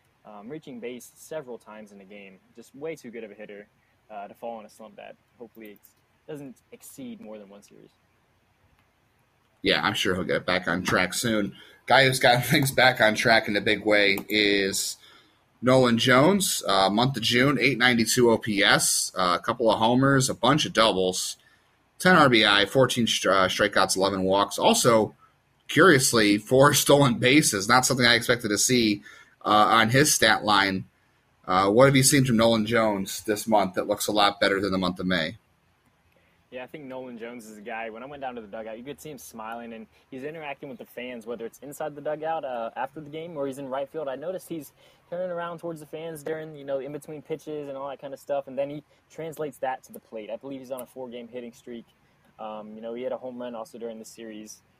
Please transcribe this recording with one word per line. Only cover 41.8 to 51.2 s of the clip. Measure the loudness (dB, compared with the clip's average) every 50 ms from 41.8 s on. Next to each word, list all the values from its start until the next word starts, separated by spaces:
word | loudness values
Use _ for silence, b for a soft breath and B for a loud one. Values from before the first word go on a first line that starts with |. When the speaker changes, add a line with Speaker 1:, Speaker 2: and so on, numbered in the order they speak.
| -10 -10 -10
Speaker 1:
the | -10
dugout, | -8 -8 -8 -6 -6 -6 -6 -6 -6
uh, | -8 -6 -6 -8 -8 -8
after | -8 -8 -8 -10 -14
the | -16 -14
game | -14 -14 -14 -12 -8
or | -6 -6
he's | -6 -8
in | -10 -10 -8
right | -8 -8 -8
field. | -8 -8 -8 -8 -8
I | -8
noticed | -8 -8 -8 -8 -10 -10 -10
he's | -10 -10 -12 -14 _ b b b b b b -12
turning | -10 -8 -6 -6
around | -6 -8 -8 -8 -10 -10
towards | -10 -10 -10 -12
the | -14
fans | -14 -14 -12 -12 -12 -12 -10 -8
during, | -8 -8 -8 -10 -14 -14
you | -12 -8
know, | -6 -4 -4
in | -4 -6
between | -10 -12 -12 -12 -14 -14
pitches | -10 -10 -10 -10 -8 -10 -10 -10 -8 -10
and | -10
all | -10 -10 -10
that | -12 -12
kind | -14 -14 -14
of | -12
stuff, | -6 -4 -4 -4 -4
and | -6 -6
then | -6 -6 -6
he | -6 -12 -14 _ _ _ _ _
translates | -16 -14 -12 -12 -10 -8 -10 -10 -8 -8
that | -8 -6 -8 -8 _
to | -18 -20
the | -20
plate. | _ -16 -14 -14 -12 -12
I | -12
believe | -12 -12 -14 -14 -14
he's | -12 -12
on | -12 -12
a | -12
four-game | -14 -14 -16 -14 -14 -14 -16